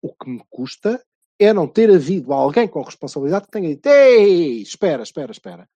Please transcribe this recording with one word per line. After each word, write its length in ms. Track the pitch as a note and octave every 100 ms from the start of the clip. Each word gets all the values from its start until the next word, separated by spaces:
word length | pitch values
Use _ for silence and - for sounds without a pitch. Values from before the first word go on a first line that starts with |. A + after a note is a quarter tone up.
O 120 | -
que 160 | _ C3+
me 120 | A#2+ _
custa 520 | - B2+ - G#3 B3 _ _ _ _
é 140 | G#3
não 140 | G#3 D3
ter 220 | - A3+
havido 400 | F#3 C#3 F#3+ B2+
alguém 340 | C#3 C3+ D3 A3+
com 140 | D#3
responsabilidade 640 | B2 - C#3 - C#3 F#3+ G3+
que 60 |
tenha 180 | G#3+ F3
dito: 180 | C#3+ C#4
"Ei, 720 | C#4+ C4+ A#3+ G3+ F3+ D#3 A#2
espera, 420 | G2+ - F#3+ C#3
espera, 280 | A2 - C3
espera. 380 | G#2+ G2 F2 _